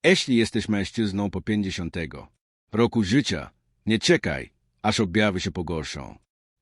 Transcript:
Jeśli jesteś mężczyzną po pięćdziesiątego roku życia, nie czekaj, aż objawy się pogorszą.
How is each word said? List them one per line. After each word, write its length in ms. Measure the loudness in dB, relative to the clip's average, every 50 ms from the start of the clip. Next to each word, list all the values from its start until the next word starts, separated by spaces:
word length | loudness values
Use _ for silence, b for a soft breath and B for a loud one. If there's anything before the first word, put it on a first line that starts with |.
| 6
Jeśli 320 | 6 4 4 4 2 4
jesteś 340 | 4 2 2 0 -4 0 0
mężczyzną 600 | 0 -2 -2 -4 -2 -2 -2 0 0 -2 -4 -2
po 120 | -4 -6
pięćdziesiątego 840 | -4 -2 -2 -2 -2 -2 -4 -6 -8 -6 -6 -6 -8 -8 -10 -14 -18 -18 _ _ _ _ _ _ _ _
roku 320 | 0 2 2 2 4 0 0
życia, 460 | 4 2 2 2 0 -4 -6 -6 -12 _ _ _ _ _ _ _
nie 140 | 0 0 2
czekaj, 520 | 4 2 2 2 2 -2 -4 -6 -8 -12 _ _ _ _ _ _
aż 180 | -2 -2 0 2
objawy 400 | 0 0 2 2 2 2 0 -2
się 120 | -4 -4
pogorszą. 680 | -6 -6 -6 -4 -6 -6 -6 -8 -10 -12 -12 -14 -16 -20 _ _ _ _ _ _ _ _